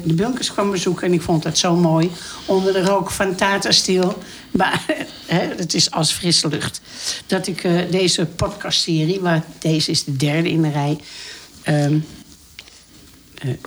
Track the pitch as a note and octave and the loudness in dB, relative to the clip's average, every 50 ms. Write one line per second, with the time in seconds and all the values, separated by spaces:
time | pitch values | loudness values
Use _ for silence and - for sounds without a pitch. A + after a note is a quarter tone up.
0 | - E3 D#3+ E3 G3+ B3 C4 B3+ - - - - G3+ G3+ G3 F3+ E3+ F#3+ E3+ - | 0 0 2 2 2 0 0 -2 -4 -4 -2 0 0 0 0 0 0 0 -2 0
1 | - F#3 F3+ E3+ E3 - F3 D#3 D#3 - D#3+ - - F3+ E3+ F3 F3 E3 D#3+ D#3+ | 2 2 2 2 2 2 0 0 0 0 0 0 2 2 4 4 4 6 6 4
2 | D#3+ - F3 - - - - - - - G3 F#3+ F#3 F#3+ F#3+ F#3+ F3+ G3 G3+ F#3+ | 4 2 0 -4 -10 -14 -14 -8 -2 0 2 2 4 4 2 2 4 4 4 2
3 | F3 - - - G3+ F#3+ F3+ F#3 G3+ G3 G3 G3 F#3+ A3+ - - - - F#3 F#3 | 2 0 -2 -2 0 0 0 2 2 2 2 0 2 2 2 2 4 4 2 2
4 | F#3 F3+ G#3+ - - - - - - - - - - C3 - F3 - - D#4 - | 2 2 0 -4 -8 -14 -16 -18 -8 -2 0 2 2 2 0 0 -2 -2 -4 -4
5 | - - - - - - - F3 A3 D#4 C4 - F3+ D#3 - - - - - F3 | -6 -8 -12 -14 -6 -2 0 0 0 0 -2 -4 -4 -2 0 0 0 0 0 0
6 | D#3+ D3+ - - - F3 E3 - - D#3+ C#3+ - - B2+ - - - - - - | 0 0 -2 -2 0 0 0 2 0 0 -2 -2 -4 -6 -8 -10 -14 -16 -14 -10
7 | - - - - - - F#3+ F#3+ A3+ - F3 - - F#3 E3+ F3 F3+ F3 E3+ F#3+ | -8 -8 -8 -8 -6 -4 -2 -2 -2 -4 -6 -4 0 0 2 2 2 0 0 2
8 | F#3+ F3 - - F3 D#3+ - - G#3+ F#3+ - - - F3 D#3+ - - - E3 D#3 | 2 2 2 0 0 -2 -2 -2 -4 -4 -4 -6 -6 -4 -2 -2 0 2 2 2
9 | D#3 D#3 F#3+ G3 F3+ F3 E3 D#3 D#3+ - - - - D#3+ D#3+ D#3 D#3 - E3 D3 | 2 2 0 0 0 2 2 0 0 -4 -6 -4 0 0 2 2 2 0 0 -2
10 | - - C#3 C3 D3+ D3 D3 D#3+ E3 F3+ - D#3+ D#3+ D#3 C#3+ D3+ C#3+ D3 D3+ D3 | -2 -2 -2 0 0 2 2 2 0 2 2 2 2 2 2 0 0 0 0 -2
11 | - - - - - - - - - - - - - - D3+ D3 C#3+ C#3+ D3+ D#3 | -6 -10 -16 -16 -16 -16 -16 -18 -18 -20 -20 -8 -2 0 2 2 4 4 2 2
12 | D#3 - - - - - - - - - - - - - - - - - - - | 0 -2 -8 -18 -20 -20 -20 -20 -20 -20 -20 -20 -20 -20 -20 -20 -20 -20 -20 -20
13 | - - - - - - - - - C3 B2+ - - | -20 -20 -20 -20 -20 -20 -14 -8 -6 -4 -4 -4 -2